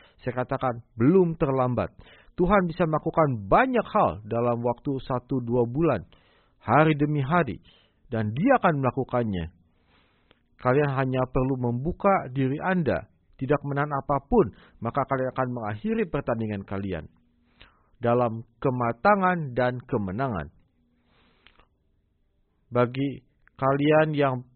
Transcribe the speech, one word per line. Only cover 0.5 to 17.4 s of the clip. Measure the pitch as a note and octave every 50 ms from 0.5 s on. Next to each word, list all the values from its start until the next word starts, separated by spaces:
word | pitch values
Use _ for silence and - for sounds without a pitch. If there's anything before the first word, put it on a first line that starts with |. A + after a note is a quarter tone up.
| C3+ B2+ C#3 B2+ A#2+ A#2+ - _ - A2
belum | A2+ C#3 F3+ F#3+ F3+ E3 D#3+ -
terlambat. | E3 C#3 C3+ C3 B2+ B2+ B2 A2 F#2 - _ _ - - - - _ - -
Tuhan | - F3+ F3 G#3 G3+ F#3
bisa | E3+ D#3 - F3+
melakukan | D#3 D#3 D3 - E3 - - D#3+ C#3+ B2+ A2 G2
banyak | F#2+ - G3 B3+ C4 B3+ A3+ -
hal | - - G#3+ E3+ G#2 D#2+ G2+ G#2+
dalam | G#2+ A2+ A#2 A#2+ A#2+ A#2+ A#2
waktu | A#2 A#2+ A#2 - - D3 C3+ C3 -
satu | - C3+ A#2+ - - C#3 C3
dua | A#2+ A#2 A#2+ B2 A#2+
bulan, | A#2 A#2+ D3 E3+ D#3+ B2+ F#2+ D#2+ - _ _ _ _ _ _ _ _ _ _
hari | - - A#2 C#3+ D#3 D#3+ D#3 C#3+
demi | D3 D3 D3+ D3 C3+
hari, | B2+ E3+ F3 E3 B2+ - - _ - _ _ _ _ _ _ _ -
dan | A#2+ A2+ A2 G#2+ G#2+
Dia | C3+ F#3+ C#4 C4 A#3
akan | - F#3 D#3+ C#3 C3+
melakukannya. | B2 - C#3 B2 - - B2 A#2+ A2 G2 F2 E2 E2+ - _ _ _ _ _ _ _ _ _ _ _ _ _ _ _ _ _ _ _ _
Kalian | _ - B2+ B2+ C#3+ D3 C#3+ C3+ C3
hanya | C3+ C3 B2+ B2+ B2+ B2+
perlu | - C#3+ C3 C3 C#3 B2+
membuka | B2 A#2+ A#2+ B2 C3+ E3+ F3+ - - G3+ G3 F3 C#3 C3 B2+
diri | C#3 C3+ C3 C#3 D#3
Anda, | - F3 F#3 F#3 D#3+ A#2+ F#2 D#2 - - _ _ _ _ _
tidak | - C3 B2+ D3 C#3+ -
menahan | C#3+ C#3 C#3 C#3+ D3 D3
apapun, | C#3 - - C#3+ C3+ - - A#3+ A#3 D#3+ F#2+ - - - - _ -
maka | - A#2 - D3 C3
kalian | - C#3 C3 B2+ B2+ -
akan | C3+ C3 B2 B2
mengakhiri | B2 A2 G#2 A2 G#2+ - G#3+ A3+ A3+ G#3+ D#3+
pertandingan | - C#3+ C3+ - A#2+ A2 A2+ G#2+ G#2+ G2 F#2+
kalian | - G#2 G2 G2 G2 F2 D#2 D#2 - _ _ _ _ _ _